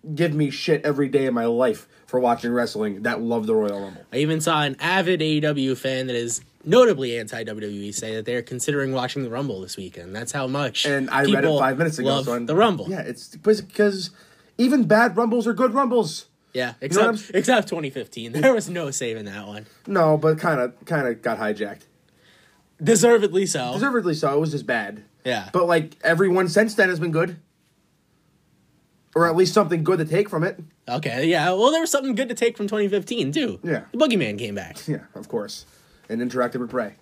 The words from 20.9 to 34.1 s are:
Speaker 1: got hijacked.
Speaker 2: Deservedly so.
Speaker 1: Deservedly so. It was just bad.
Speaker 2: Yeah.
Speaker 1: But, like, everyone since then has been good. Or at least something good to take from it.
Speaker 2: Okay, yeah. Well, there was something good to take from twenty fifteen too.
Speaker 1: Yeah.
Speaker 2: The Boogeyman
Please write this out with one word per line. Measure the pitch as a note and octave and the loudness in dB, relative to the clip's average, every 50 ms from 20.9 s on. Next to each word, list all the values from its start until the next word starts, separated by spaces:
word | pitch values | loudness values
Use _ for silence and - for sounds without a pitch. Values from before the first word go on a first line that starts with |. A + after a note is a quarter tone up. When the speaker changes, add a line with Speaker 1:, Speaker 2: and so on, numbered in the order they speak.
| E3 D3 C3+ B2 A#2 | -2 -2 0 -2 -4
Speaker 1:
got | A2+ - A#2+ A2+ | -2 -4 -4 -4
hijacked. | G#2+ A2+ G#2+ G#2 G2 G#2+ G2+ G#2 - _ _ _ _ _ _ _ _ _ _ _ _ _ _ _ _ _ _ _ _ | -2 -2 -4 -4 -4 -6 -8 -8 -16 _ _ _ _ _ _ _ _ _ _ _ _ _ _ _ _ _ _ _ _
Speaker 2:
Deservedly | D#3 F3+ A3+ G#3 G3 A#3 A#3 A3+ G#3 F#3 E3 F#3+ G3 | 2 2 4 6 6 6 6 6 4 2 2 0 0
so. | - - D3 B2 B2 B2+ | 0 -2 -4 -4 -4 -4
Speaker 1:
Deservedly | D3+ B3 C#4 B3 A#3 F3+ F3+ D3+ | -2 -2 0 0 0 0 0 -2
so. | D3+ D#3 C#3+ C#3 | 0 0 0 2
It | D3 | 2
was | D#3+ D#3 | 0 0
just | D3+ C#3 A2+ | -4 -6 -4
bad. | - B2 A2+ G#2 G2+ G#2 G#2+ - _ _ _ _ | -2 -2 -2 -2 -6 -10 -14 -20 _ _ _ _
Speaker 2:
Yeah. | B2+ A#2+ G#2+ G2+ - | -4 -4 -4 -6 -2
Speaker 1:
But, | - F#3 F3 | 0 0 2
like, | F3 E3+ D#3+ D3+ - - _ - | 4 2 2 2 -2 -10 _ 0
everyone | D#3+ E3+ E3 G3 F#3+ F3+ F#3 F#3 | 0 4 4 4 4 4 2 2
since | F3 D3+ G3+ A3 A3 G#3 | 4 4 2 2 2 2
then | - G3 F#3+ | 2 2 2
has | F3+ D#3+ | 2 -2
been | E3 E3+ | -2 0
good. | D#3 D#3+ F3+ F3+ F3 - _ _ _ _ _ _ _ _ _ _ _ _ _ _ _ _ _ _ _ _ _ _ _ _ _ _ _ _ _ _ _ _ _ _ _ | 0 0 0 -2 -4 -14 _ _ _ _ _ _ _ _ _ _ _ _ _ _ _ _ _ _ _ _ _ _ _ _ _ _ _ _ _ _ _ _ _ _ _
Or | D#3+ E3+ | 2 2
at | E3+ D#3+ | 4 4
least | F3 F#3 - - | 4 2 4 4
something | G#3+ G3 D#3 F3+ E3 D3+ | 2 2 4 0 0 2
good | - F#3+ E3+ | 2 2 0
to | D3+ | 0
take | D#3 D#3+ F#3+ G#3 - | 0 0 0 0 0
from | F#3 D#3 E3 | -2 -2 -2
it. | G3 - - - - _ _ _ | -2 -4 -8 -18 -20 _ _ _
Speaker 2:
Okay, | - A#2+ B2 D3+ C3+ A2+ B2+ D#3+ | -6 -6 -4 -4 -4 -4 0 0
yeah. | E3 F3 D#3+ D3 F3 F#3 | 2 2 2 2 2 2
Well, | F#3+ A3+ C#4 | 4 4 4
there | D#4 E4 | 4 2
was | E4 D#4+ | 0 0
something | - C#4 C4+ C4+ A3+ | 0 0 0 -2 -2
good | G3+ C4+ A#3 | -2 -2 -4
to | A#3+ | -2
take | - A#3+ A#3 A#3 | 0 0 0 0
from | - G#3 | -2 -6
twenty | G3+ G#3+ G#3+ G#3 | -4 0 0 0
fifteen | G3 G3+ G3+ - - B3 A#3+ C#3+ C3+ | 0 0 -2 -2 -4 -4 -4 -2 -2
too. | D3 D#4+ C#4 A3 G3 - - | 0 -2 -2 -2 -4 -6 -4
Speaker 1:
Yeah. | F3 D3 A#2 - - | -4 -4 -4 -4 -8
Speaker 2:
The | - | 0
Boogeyman | A#3 D#4 C#4 | 0 2 2